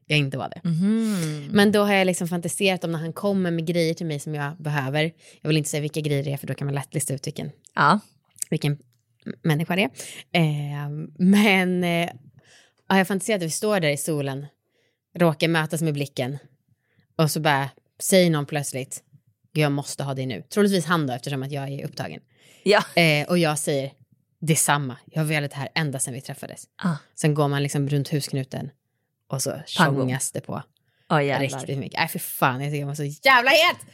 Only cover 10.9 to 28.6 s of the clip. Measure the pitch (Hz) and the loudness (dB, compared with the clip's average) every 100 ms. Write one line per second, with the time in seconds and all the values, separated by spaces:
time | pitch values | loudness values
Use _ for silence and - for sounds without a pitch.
10.9 | 147 156 - 185 202 214 190 180 180 180 | -8 -10 2 6 6 6 4 4 2 2
11.9 | 170 170 - - - _ - _ _ _ | 0 -2 -6 -20 -20 _ -20 _ _ _
12.9 | 190 185 196 - 214 165 - 214 202 160 | 2 2 0 0 0 0 -2 0 2 2
13.9 | 143 - 151 139 135 143 _ _ _ _ | 0 -2 -2 -2 -6 -10 _ _ _ _
14.9 | _ _ - 175 151 165 165 156 165 165 | _ _ 2 2 4 2 2 0 -2 -2
15.9 | 147 143 - 123 143 - _ _ _ _ | -2 -4 -4 -4 -6 -14 _ _ _ _
16.9 | _ _ - 156 165 151 139 139 - _ | _ _ 0 0 2 2 2 0 -10 _
17.9 | _ - 190 180 156 143 147 143 131 135 | _ 4 6 6 4 0 -4 -4 -6 -8
18.9 | - - _ _ _ _ 151 147 143 - | -12 -16 _ _ _ _ 0 0 0 -4
19.9 | - 139 135 131 104 - - 202 196 156 | -8 -6 -4 -4 -6 -4 2 4 4 2
20.9 | 175 143 123 - 139 135 143 139 139 - | 0 0 -4 -6 -6 -6 -6 -8 -8 -10
21.9 | - - 78 - _ _ _ - 202 180 | -8 -10 -10 -18 _ _ _ 4 4 4
22.9 | - 165 147 147 175 165 151 - 143 135 | 4 4 4 2 2 2 0 0 -2 -2
23.9 | - _ _ _ _ 156 156 - 147 139 | -10 _ _ _ _ 0 2 4 2 0
24.9 | 117 - - 156 156 143 139 135 - 156 | -8 -8 -4 -2 -2 -4 -6 -6 -2 -2
25.9 | 131 - 117 - 143 - - - _ 185 | -2 -6 -8 -12 -14 -14 -16 -20 _ -4
26.9 | 151 - - 160 147 143 143 143 147 139 | -4 -8 -2 0 2 2 2 -2 -2 0
27.9 | 143 135 147 - 139 131 - | 0 0 -4 -4 -6 -6 -8